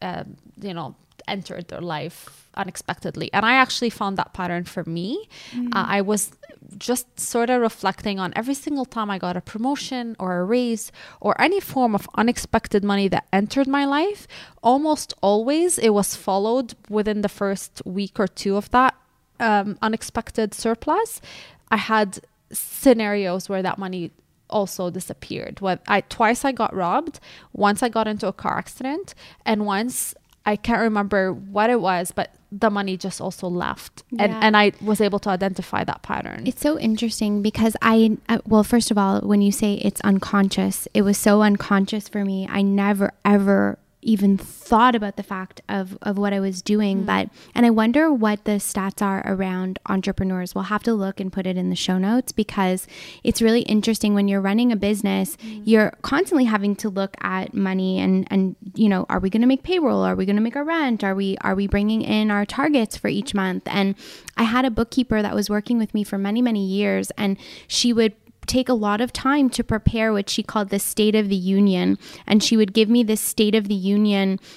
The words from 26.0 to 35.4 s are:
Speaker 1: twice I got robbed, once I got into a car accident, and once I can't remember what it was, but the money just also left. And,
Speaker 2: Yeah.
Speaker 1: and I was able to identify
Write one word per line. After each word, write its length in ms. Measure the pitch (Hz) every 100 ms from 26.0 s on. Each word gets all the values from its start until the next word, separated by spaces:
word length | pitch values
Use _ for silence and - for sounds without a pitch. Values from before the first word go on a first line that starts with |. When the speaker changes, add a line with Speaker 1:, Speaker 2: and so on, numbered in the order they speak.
Speaker 1:
twice 440 | - - 220 240
I 80 | 277
got 220 | 240 220
robbed, 460 | 190 175 262 330 - - - -
once 300 | - 202 208
I 60 | 247
got 200 | 220 214
into 180 | 214 196
a 60 |
car 240 | - - -
accident, 560 | - - 262 320 381 - - -
and 200 | - 214 208
once 480 | 196 240 247 - - _ _ 214
I 100 | 208
can't 240 | - 226
remember 520 | 226 214 202 202 190
what 360 | 180 196 202 220
it 120 | 247
was, 300 | 185 180 180
but 240 | - - _ _
the 200 | 202 220
money 260 | 202 196 185
just 240 | 196 -
also 260 | 190 - 185
left. 560 | 175 65 - - - - 233
And, 140 | 208
Speaker 2:
Yeah. 80 | 220
Speaker 1:
and 160 | 214 214
I 160 | 208 -
was 200 | 202 208
able 160 | 202 196
to 100 | 208
identify 540 | 185